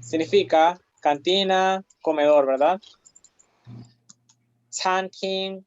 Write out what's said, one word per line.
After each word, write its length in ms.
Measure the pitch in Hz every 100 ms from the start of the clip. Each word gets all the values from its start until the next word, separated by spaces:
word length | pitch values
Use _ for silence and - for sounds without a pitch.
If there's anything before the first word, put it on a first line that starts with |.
Significa 760 | - 160 160 208 185 160 160 180 _ _
cantina, 840 | 156 147 147 190 190 190 190 190 196 _
comedor, 440 | - 151 147 151 135
¿verdad? 340 | 135 147 190 - _ _ _ _ _ _ _ - 120 120 _ _ - _ _ _ _ _ -
cān 320 | 190 185 190
tīng. 540 | - 190 190 190 190